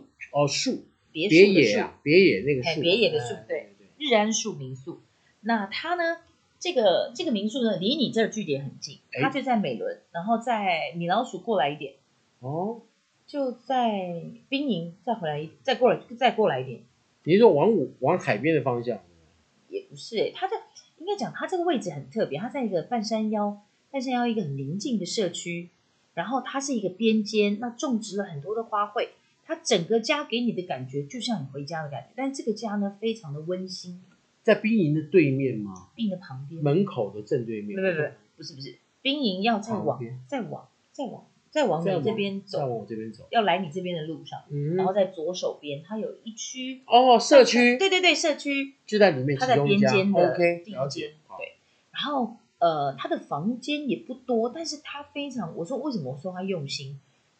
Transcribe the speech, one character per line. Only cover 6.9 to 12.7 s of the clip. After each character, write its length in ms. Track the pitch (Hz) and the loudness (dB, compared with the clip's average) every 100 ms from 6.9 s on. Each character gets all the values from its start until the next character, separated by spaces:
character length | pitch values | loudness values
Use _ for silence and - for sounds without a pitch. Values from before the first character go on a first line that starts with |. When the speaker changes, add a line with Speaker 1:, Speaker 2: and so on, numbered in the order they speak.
| 143 - 285 | 4 0 -4
Speaker 2:
这 80 | |
个 80 | 330 | -2
民 160 | 208 214 | -2 -2
宿 160 | 262 | -2
呢， 140 | 226 175 | -2 0
离 180 | 196 311 | 0 0
你 160 | 190 | 0
这 100 | 220 | 0
儿 60 | 214 | -2
据 160 | 220 | -2
点 200 | 165 139 | -4 -4
很 80 | 139 - | -6 -12
近， 180 | - - - | -16 -18 -12
Speaker 1:
哎。 80 | 123 | -4
Speaker 2:
它 80 | 143 | -2
就 120 | 277 | -2
在 120 | 254 226 | -2 0
美 220 | 156 110 | 0 -4
仑， 220 | 98 85 _ | -8 -10 _
然 140 | 170 202 | -6 -2
后 140 | 226 | -2
在 520 | 247 220 190 165 147 170 | 0 -2 0 -2 -2 -4
米 120 | 170 | -2
老 160 | 208 | 0
鼠 160 | 254 180 | -2 -6
过 200 | - 196 | -2 0
来 100 | 147 | 0
一 80 | 151 | -2
点。 160 | 147 - _ _ _ _ | -10 -16 _ _ _ _
Speaker 1:
哦。 420 | 127 160 202 | -8 -4 -4